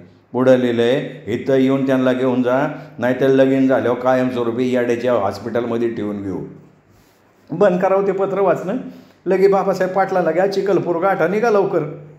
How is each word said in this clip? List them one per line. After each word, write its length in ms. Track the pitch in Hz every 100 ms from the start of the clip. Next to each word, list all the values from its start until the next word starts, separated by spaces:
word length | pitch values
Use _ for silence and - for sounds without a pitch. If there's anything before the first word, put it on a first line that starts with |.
| - - _
पुढं 240 | 123 127 127
लिहिलंय, 540 | 123 117 120 139 143 - -
इथं 280 | 117 123
येऊन 320 | 135 131 135 131
त्यांना 260 | 131 127
घेऊन 300 | 123 131 123
जा, 260 | 120 127 151 - - -
नाहीतर 300 | 120 127 135
लगीन 400 | 135 135 135 131
झाल्यावर 300 | 127 113 123
कायमस्वरूपी 760 | 127 131 127 120 117 120 127
येड्याच्या 380 | 123 120 120 123
हॉस्पिटलमध्ये 840 | 120 98 101 117 113 117 117 117
ठेवून 280 | 107 104 101
घेऊ." 160 | 98 87 - - - _ _ _ _ _ _ _ _
बंद 300 | 165 202 180
करावं 260 | 190 196 196
ते 60 |
पत्र 280 | 190 190 185
वाचणं. 360 | 190 160 175 254 - - - _ 175
लगे 220 | 190 196
बाबासाहेब 460 | 196 185 180 185
पाटलाला 360 | 190 185 185 165
घ्या, 220 | 165 196
"चिखलपूर 440 | 196 190 175 170 165
गाठा, 320 | 190 190 165
निघा 220 | 208 233
लवकर." 300 | 208 180 175 151 - -